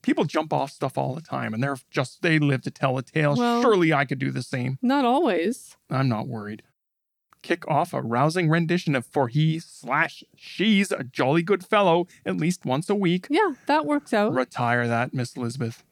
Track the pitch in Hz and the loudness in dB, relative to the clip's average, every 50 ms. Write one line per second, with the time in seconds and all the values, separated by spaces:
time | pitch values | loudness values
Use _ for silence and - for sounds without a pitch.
0 | - - 320 330 202 147 - 160 156 156 156 139 139 135 - - - 135 - - | 0 -2 0 0 0 0 0 -4 -2 -2 -2 -4 -4 -4 -6 -6 -6 -4 -2 -2
1 | 135 135 131 160 160 - - 135 123 113 110 110 127 139 139 127 - _ _ 151 | -4 -4 -4 -8 -10 -8 -8 -6 -6 -4 -4 -2 -2 -2 -4 -6 -10 _ _ -2
2 | 131 - - _ - 175 160 156 147 143 135 127 - - - - - 135 127 131 | -2 -2 -4 _ 0 2 4 4 4 2 2 0 -2 -6 -6 -2 -2 0 0 -2
3 | 127 - _ 156 151 147 143 247 240 240 233 240 240 240 214 185 175 160 156 139 | -6 -4 _ 0 0 2 2 2 2 2 2 2 4 4 4 4 4 4 2 2
4 | 143 123 147 135 131 135 131 131 123 - - 127 123 127 135 - - 240 269 294 | 0 -2 -2 -4 -4 -4 -4 -4 -6 -6 -6 -4 -4 -4 -4 -2 0 0 2 2
5 | 269 233 247 285 359 269 185 170 165 190 262 - - - - _ _ _ 135 131 | 2 2 2 2 2 2 2 2 0 -2 -4 -6 -10 -20 -20 _ _ _ -2 0
6 | 135 131 117 104 - 135 127 110 104 104 107 110 - _ _ _ _ _ _ _ | 2 2 0 0 -4 -6 -8 -10 -10 -10 -12 -14 -16 _ _ _ _ _ _ _
7 | _ _ _ _ _ _ _ _ - - 170 175 - - 156 143 170 175 - - | _ _ _ _ _ _ _ _ -4 -4 -4 -4 -2 0 0 0 0 0 -2 -6
8 | 135 113 117 123 135 156 160 180 180 156 156 170 170 156 175 180 - - 143 131 | -4 -2 0 2 2 2 2 2 2 2 2 2 2 0 0 -2 0 0 -2 -2
9 | 117 - - 143 135 117 113 151 156 160 156 165 165 - - - - 117 131 147 | -2 -2 -2 -2 -2 0 2 2 2 2 0 -2 -6 -14 -20 -18 -8 -4 0 0
10 | 165 156 - - - _ _ _ - - - - 180 220 214 196 202 - - - | 0 -2 -4 -14 -20 _ _ _ -20 -20 -6 -2 2 4 4 4 2 2 -2 -6
11 | 131 120 _ - 139 127 147 170 170 165 202 180 180 - - 208 202 185 165 175 | -6 -12 _ -2 0 2 2 0 2 0 0 -2 0 0 0 2 4 4 4 2
12 | 175 - - - _ 196 190 180 160 170 180 - - - 127 139 165 - 208 208 | 0 -2 -8 -10 _ -6 -4 0 0 -2 -2 -2 -2 -2 -2 -2 0 -2 -2 0
13 | 196 170 175 180 - - 285 339 427 370 277 - _ - 277 311 302 294 294 294 | 2 2 0 0 -2 0 0 2 2 2 -2 -6 _ -2 0 0 0 0 -2 -2
14 | - - - 214 208 220 - 254 254 - - - 127 117 120 120 120 117 117 117 | -2 -2 0 0 2 2 0 0 -2 -2 -2 -2 0 0 2 2 0 0 0 0
15 | 120 143 - 135 123 120 - 123 123 117 120 131 127 113 117 - _ _ | -2 -2 -2 -4 -6 -6 -6 -6 -6 -6 -4 -4 -6 -6 -6 -10 _ _